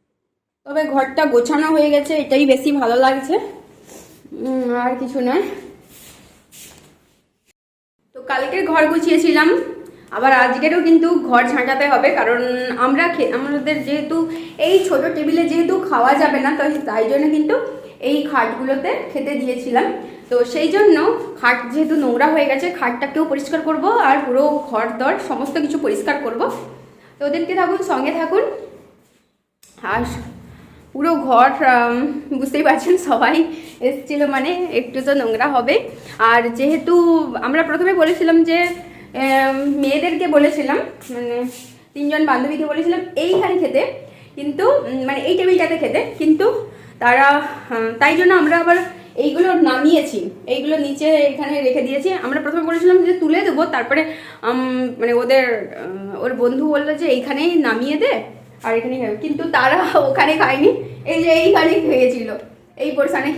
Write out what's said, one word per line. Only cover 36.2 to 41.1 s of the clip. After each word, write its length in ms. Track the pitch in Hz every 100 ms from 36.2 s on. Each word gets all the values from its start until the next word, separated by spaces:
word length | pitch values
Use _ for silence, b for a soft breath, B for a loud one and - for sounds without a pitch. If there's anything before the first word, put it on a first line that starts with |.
| 226
আর 100 | 240 233 233
যেহেতু 340 | 285 320 - 349 339 320 277 240 240
আমরা 140 | 311 320
প্রথমে 240 | 320 370 359
বলেছিলাম 360 | 320 349 330 330 330
যে, 80 | 339
আম, 960 | 349 349 - - - - 269 269 269 269 285 285
মেয়েদেরকে 440 | 269 302 349 320 349 302
বলেছিলাম, 440 | 294 294 262 311 - - -